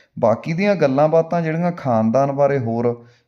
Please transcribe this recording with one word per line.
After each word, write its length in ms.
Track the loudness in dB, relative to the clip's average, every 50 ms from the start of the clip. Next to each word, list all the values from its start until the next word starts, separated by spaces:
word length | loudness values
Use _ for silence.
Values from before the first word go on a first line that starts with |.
| _ _ -8
ਬਾਕੀ 360 | 0 0 2 2 0 -2 -6 -4
ਦੀਆਂ 220 | -2 0 0 0
ਗੱਲਾਂ 340 | 2 0 0 2 2 2 2
ਬਾਤਾਂ 320 | 2 2 0 0 -2 -4 -2
ਜਿਹੜੀਆਂ 300 | -2 -4 -2 -2 -4 -4
ਖਾਨਦਾਨ 600 | -4 -2 0 0 2 2 2 2 2 2 0 0
ਬਾਰੇ 260 | 2 2 2 2 0
ਹੋਰ 480 | -2 -2 -2 -2 -2 -2 -2 -4 -10 -20 _ _ _